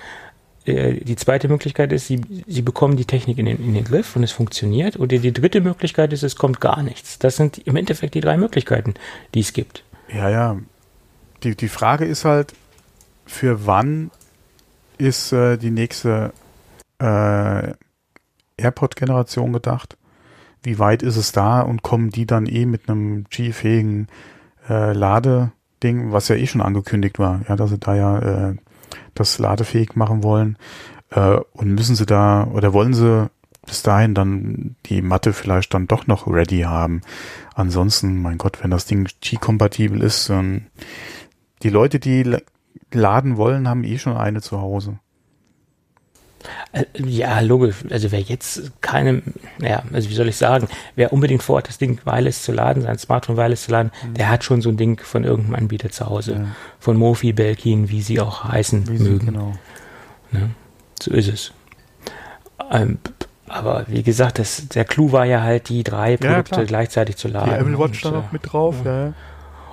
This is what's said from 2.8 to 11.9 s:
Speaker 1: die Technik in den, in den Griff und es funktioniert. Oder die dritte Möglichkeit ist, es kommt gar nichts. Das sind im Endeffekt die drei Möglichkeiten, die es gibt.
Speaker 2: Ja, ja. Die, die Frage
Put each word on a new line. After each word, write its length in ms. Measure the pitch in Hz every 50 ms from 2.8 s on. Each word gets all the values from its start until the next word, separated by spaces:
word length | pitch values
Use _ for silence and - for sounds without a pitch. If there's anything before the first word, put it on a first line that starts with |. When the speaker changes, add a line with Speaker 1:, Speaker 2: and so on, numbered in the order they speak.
| 151 139 143
Speaker 1:
die 100 | 127 120
Technik 320 | - 135 127 - 127 117
in 80 | 131 110
den, 120 | 110 117
in 160 | - 117 120 107
den 100 | 104 110
Griff 320 | 110 131 180 226 - -
und 80 | 120 120
es 80 | 110
funktioniert. 680 | - - 117 107 - - 107 104 104 127 170 208 - -
Oder 180 | 135 123 127
die 160 | 120 120 127 120
dritte 260 | 123 135 180 - 208
Möglichkeit 540 | 175 180 175 - - 156 - - 156 151 147
ist, 100 | 139 143
es 140 | 135 -
kommt 240 | - - 135 127 -
gar 200 | - - - 151
nichts. 380 | 143 127 123 - - - - -
Das 160 | - 131 -
sind 220 | - 151 147 -
im 180 | - - - 131
Endeffekt 380 | 165 185 - 156 - 160 143 -
die 80 | 160
drei 160 | 151 156 156
Möglichkeiten, 560 | 170 202 226 - 147 - - 117 113 110 113 98 - - - - - - - -
die 80 | 110
es 100 | 104 -
gibt. 320 | - - - - - - - _ - - _ - 110
Speaker 2:
Ja, 160 | 104 98 98
ja. 280 | 107 113 120 117 104 101 110 - _ _ _ _ _ _ _ _ _ _ _ _ _ _ -
Die, 140 | 120 104
die 120 | - 120 104
Frage 360 | - - - 110